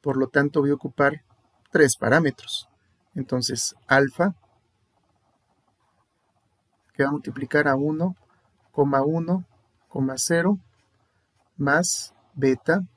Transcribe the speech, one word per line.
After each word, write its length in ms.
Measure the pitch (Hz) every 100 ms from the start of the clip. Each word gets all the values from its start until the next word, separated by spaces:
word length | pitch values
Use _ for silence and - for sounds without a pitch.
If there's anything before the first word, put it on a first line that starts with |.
por 160 | 147 135
lo 100 | 131
tanto 320 | 143 143 151
voy 100 | 143
a 40 |
ocupar 480 | 143 131 - 139 151 _ _ _ _ _
tres 260 | - 143 -
parámetros. 720 | 113 147 156 - - - - _ _ _ _
Entonces, 600 | 165 131 127 123 - - - -
alfa, 480 | 135 139 - 185 - _ _ _ _ _ _ _ _ _ _ _ _ _ _ _ _ _ _ _ _ _ _ _ _ _
que 120 | -
va 40 | 139
a 40 |
multiplicar 540 | 147 - 131 135 147 143
a 80 |
uno, 400 | 135 147 156 180 180 _ _ _ _ _
uno, 720 | - 143 139 139 165 165 185 175 _ _ _ _ - 131 131
cero, 420 | - 170 175 196 _ _ _ _ _ _ _ _ _ -
más 580 | 139 151 180 - - _ _
beta 480 | - 135 127 - 175 180